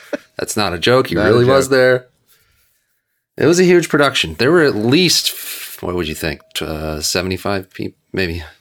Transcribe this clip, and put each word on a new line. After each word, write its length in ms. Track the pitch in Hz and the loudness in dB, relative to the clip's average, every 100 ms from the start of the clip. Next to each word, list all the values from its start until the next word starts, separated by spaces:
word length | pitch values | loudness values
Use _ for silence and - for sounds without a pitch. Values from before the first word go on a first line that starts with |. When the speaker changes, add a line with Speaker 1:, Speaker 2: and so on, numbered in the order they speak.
| - | -12
Speaker 1:
<laughs> 260 | - _ - | -12 _ -10
Speaker 2:
That's 200 | - 107 | -8 -4
not 160 | 98 | -4
a 40 | 85 | -2
joke. 300 | 104 131 131 | 2 2 2
He 80 | - | 0
Speaker 1:
Not 120 | 107 | 2
a 20 | |
Speaker 2:
really 140 | 120 123 | 4 4
was 200 | 135 135 | 2 2
Speaker 1:
joke. 40 | |
Speaker 2:
there. 360 | 135 127 123 - _ _ _ _ _ _ _ _ _ _ _ _ - | 2 4 2 -2 _ _ _ _ _ _ _ _ _ _ _ _ 0
It 80 | 139 | 2
was 120 | 170 | 4
a 60 | 180 | 4
huge 240 | 175 170 | 4 4
production. 460 | 147 139 - 82 80 | 2 2 0 -4 -2
There 140 | 127 | 2
were 140 | 175 | 4
at 120 | 143 104 | 2 2
least, 600 | 117 156 175 - - - - - - - | 2 2 2 0 -2 -8 -12 -14 -16 -10
what 100 | 85 | -6
would 140 | 90 78 | -4 -4
you 80 | 78 | -4
think, 240 | 82 71 _ | -6 -6 _
t-, 100 | - 80 | -10 -8
uh, 360 | 78 78 76 | -6 -6 -6
seventy-five 680 | - 92 92 92 98 98 - | -4 -4 -4 -4 -4 -6 -8
people, 240 | - 101 - _ | -12 -12 -14 _
maybe 240 | 98 90 85 | -4 -4 -6
Speaker 1:
It 60 | 80 - | -12 -20